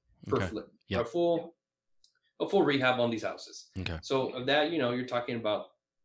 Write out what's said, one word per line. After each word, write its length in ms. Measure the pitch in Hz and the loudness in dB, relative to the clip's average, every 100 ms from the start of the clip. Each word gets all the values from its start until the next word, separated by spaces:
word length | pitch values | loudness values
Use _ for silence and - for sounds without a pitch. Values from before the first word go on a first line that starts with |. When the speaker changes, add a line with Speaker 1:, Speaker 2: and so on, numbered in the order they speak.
| _ _ - | _ _ -2
Speaker 1:
per 120 | - | 0
Speaker 2:
Okay. 80 | - | 0
Speaker 1:
flip, 240 | 107 - _ - | -4 -10 _ -4
Speaker 2:
Yep. 140 | 107 | -2
Speaker 1:
a 20 | |
full, 500 | 117 170 170 165 170 - _ _ _ _ _ _ _ - | 0 2 2 2 -2 -12 _ _ _ _ _ _ _ -6
a 80 | - | 2
full 140 | 196 | 4
rehab 360 | 147 139 127 120 | 4 4 4 4
on 120 | 120 | 2
these 140 | 110 | 0
houses. 440 | 101 82 - - - 95 | -4 -8 -14 -18 -12 -6
Speaker 2:
Okay. 200 | 90 82 | -4 -6
Speaker 1:
So 300 | - 135 127 | -2 -2 0
of 160 | 127 127 | -4 0
that, 260 | 147 151 | 2 2
you 60 | 165 | 2
know, 140 | 123 | 0
you're 120 | 123 | 0
talking 320 | 123 123 127 120 | -2 -4 -2 -2
about 360 | 107 101 - _ _ _ | 0 -2 -4 _ _ _